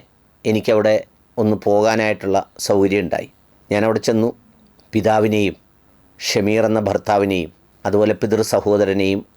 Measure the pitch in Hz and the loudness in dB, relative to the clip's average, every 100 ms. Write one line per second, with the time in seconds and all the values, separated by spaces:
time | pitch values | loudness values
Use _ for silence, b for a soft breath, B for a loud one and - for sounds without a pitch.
0 | - _ _ _ - 110 98 107 107 107 | -8 _ _ _ -4 -2 0 2 2 0
1 | - _ _ - 107 104 104 104 110 110 | -4 _ _ -4 -2 0 0 2 2 2
2 | 107 98 98 95 - - - 101 98 101 | 0 -2 -2 -2 -4 -6 -2 0 2 0
3 | 87 - - _ _ _ - 104 110 110 | -2 -6 -8 _ _ _ -6 -2 0 0
4 | - 110 117 - _ _ _ _ _ 110 | 0 0 -2 -4 _ _ _ _ _ -2
5 | 104 107 110 107 98 - _ _ _ _ | 0 2 2 0 -2 -4 _ _ _ _
6 | _ - - 113 101 110 110 110 101 98 | _ -12 -4 -2 0 2 2 0 0 -2
7 | - 101 98 92 82 - _ _ 208 104 | 0 0 2 0 -4 -10 _ _ -2 0
8 | 107 107 107 107 110 104 104 104 98 98 | 2 0 0 -2 0 0 2 2 2 0
9 | 95 98 - | 0 -2 -6